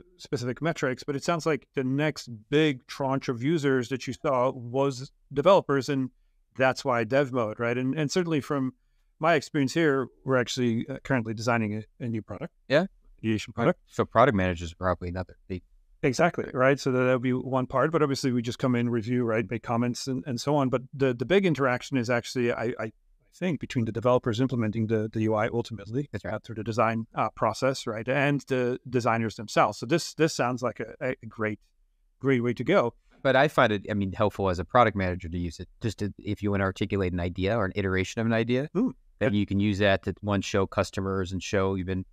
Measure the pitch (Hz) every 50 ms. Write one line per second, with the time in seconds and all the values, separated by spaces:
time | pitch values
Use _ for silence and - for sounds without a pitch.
0 | - - _ _ - - - 131 123 127 123 - 143 165 156 - - 131 127 -
1 | - - 139 139 - - 175 160 - 165 156 127 - _ _ 143 131 127 135 139
2 | 151 156 147 - - - 120 107 107 _ 143 151 156 156 139 120 - - - -
3 | 139 131 135 135 - - 127 110 120 143 170 160 139 143 131 131 117 104 135 117
4 | - 135 117 - - 156 135 123 123 135 131 131 117 120 117 135 139 143 135 120
5 | 135 - _ _ _ _ 139 139 139 175 196 170 - - 139 139 123 - 143 135
6 | 131 127 - _ _ _ _ _ _ _ _ - 131 131 123 - - 139 123 117
7 | 113 107 131 139 147 127 127 127 117 107 107 - 117 117 117 123 131 131 135 160
8 | 151 135 - 185 180 170 160 143 - - 151 139 131 127 - _ _ _ _ _
9 | _ _ _ _ 156 165 170 143 - - - 156 139 131 - 165 170 151 135 135
10 | 131 - - _ - 131 131 127 120 - - 127 123 120 110 117 - - 131 -
11 | - - 139 123 110 113 110 110 110 123 120 117 110 104 104 110 107 - _ -
12 | 139 117 113 110 104 - 101 - - 175 - _ _ - 127 151 185 190 - _
13 | _ - - _ - 110 110 104 - - - - 117 156 180 - _ _ - -
14 | 110 - - 113 123 143 113 98 92 92 90 82 87 82 85 - 90 92 90 -
15 | 90 87 87 92 90 - - - _ - 95 90 - _ _ _ _ _ _ _
16 | - 143 120 - 165 175 - - 107 - - 135 127 135 143 131 - 139 127 127
17 | 127 127 127 127 120 131 123 127 - 131 127 127 127 - - 131 131 160 165 156
18 | 151 139 135 - - 135 120 123 113 123 120 - - 131 123 120 120 120 120 120
19 | 101 113 123 123 123 113 110 113 113 92 123 110 - - 120 117 123 120 117 -
20 | - 135 131 131 - 151 123 117 - 143 147 147 139 127 127 127 131 - - 135
21 | 139 131 123 117 131 117 175 202 196 185 151 127 139 127 123 120 - - 139 131
22 | 117 113 123 120 113 - - 127 120 120 117 - 117 117 - - 113 113 - _
23 | _ _ _ _ _ _ _ - 175 185 156 - - - - 127 113 110 104 113
24 | 101 123 123 123 - 127 107 107 135 127 135 120 110 107 98 113 110 107 113 110
25 | 107 110 - 110 110 107 110 107 110 - - 117 113 - 113 104 104 104 110 135
26 | 147 - - 131 - 87 107 107 - - 113 110 104 113 110 117 113 113 113 113
27 | 113 - - - 123 107 - - 127 110 104 - 135 131 135 - - 123 107 110
28 | 113 127 127 143 135 143 143 139 - - 139 127 123 120 127 - - 127 120 127
29 | 113 123 113 113 113 110 - - 110 - - 170 143 107 104 - 123 117 160 170
30 | - - - - 156 160 - - 131 120 127 127 123 120 - - 117 107 - -
31 | 147 127 131 - - 110 - - 110 107 107 - _ _ _ _ _ _ _ _
32 | _ _ _ _ - 135 135 123 117 123 117 - 123 131 180 196 127 117 - _
33 | _ _ _ _ - 139 127 131 143 156 - - 131 113 107 101 90 - 107 101
34 | 101 95 90 - 110 101 - - 98 95 90 85 87 - - 123 120 110 95 101
35 | 95 90 90 90 - 82 85 90 87 87 - - 90 - _ _ - 113 95 -
36 | 104 98 - - - 101 104 - 104 104 101 98 98 95 95 - 107 95 104 98
37 | 95 90 87 87 87 92 90 - 92 95 113 117 101 92 - 104 95 95 95 92
38 | 95 - - 117 110 117 113 113 117 117 123 127 143 156 - 175 254 220 - -
39 | _ _ _ _ 107 107 101 104 101 - 98 98 101 107 101 92 104 98 98 95
40 | - 101 90 - - 104 101 98 92 - - 101 95 - - - 95 - - 104
41 | 95 95 95 98 92 87 95 90 - - - 98 95 95 98 95 90 92 95 92
42 | 92 -